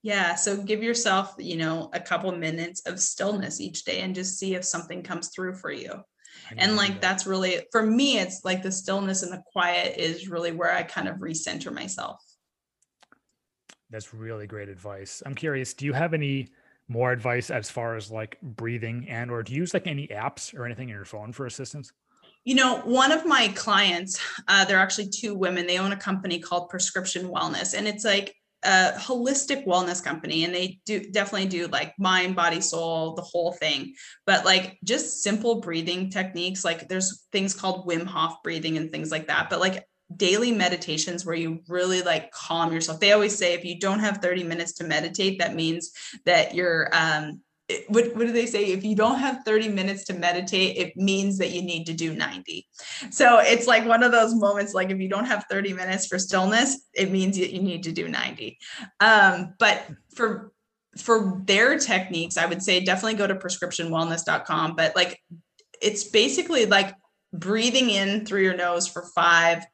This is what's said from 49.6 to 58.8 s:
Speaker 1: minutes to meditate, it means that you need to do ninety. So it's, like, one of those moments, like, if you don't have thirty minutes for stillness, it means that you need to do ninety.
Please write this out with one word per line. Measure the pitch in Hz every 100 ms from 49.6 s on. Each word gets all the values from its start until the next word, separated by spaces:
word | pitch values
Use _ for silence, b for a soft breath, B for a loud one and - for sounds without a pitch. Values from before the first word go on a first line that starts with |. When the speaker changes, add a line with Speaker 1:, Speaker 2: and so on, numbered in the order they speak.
| 220
Speaker 1:
minutes | 196 190 196 -
to |
meditate, | 185 175 175 190 190 185 185
it | 180 -
means | 196 196 196 190
that | 175
you | 175
need | 180 165
to | 165
do | 160 165
ninety. | 156 156 92 - 82 - - B B 262
So | - 247 233
it's, | - 233 -
like, | 226 226
one | 226
of | 247
those | 233 226
moments, | 233 202 202 208
like, | 190 185
if | 190
you | 190
don't | 196 247
have | 208 -
thirty | 196 196
minutes | 185 185 190 -
for | 185
stillness, | 190 190 190 220 269 - _
it | - 190
means | 190 190 196
that | 180
you | 185
need | 190 170
to | 160
do | 160 85
ninety. | 80 62 - 110 - B B